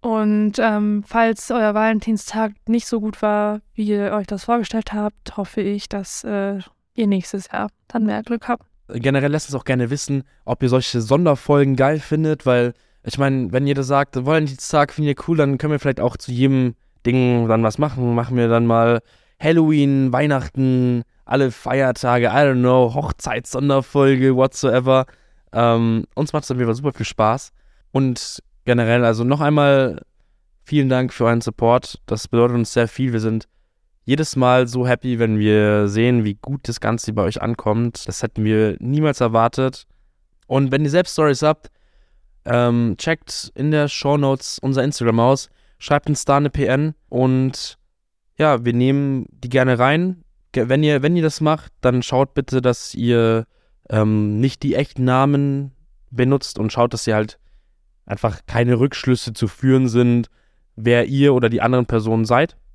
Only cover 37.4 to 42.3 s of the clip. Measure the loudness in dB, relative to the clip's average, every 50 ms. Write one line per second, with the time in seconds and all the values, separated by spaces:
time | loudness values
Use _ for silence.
37.4 | -6 -6 -6 -4 -2 -2 0 0 -2 -2 -4 -8 -10 -12 -8 -6 -8 -6 -4 -2
38.4 | -2 0 2 2 2 0 -2 -4 -4 -4 -2 0 0 0 0 0 0 0 2 2
39.4 | 2 0 0 -2 -2 -2 -4 -6 -14 _ _ _ _ _ _ _ _ _ _ _
40.4 | _ -2 0 0 0 2 0 0 0 2 2 0 0 0 0 0 2 2 2 2
41.4 | 2 0 0 -2 -6 -16 -20 _ _ _ _ _ _ _ _ _ _ _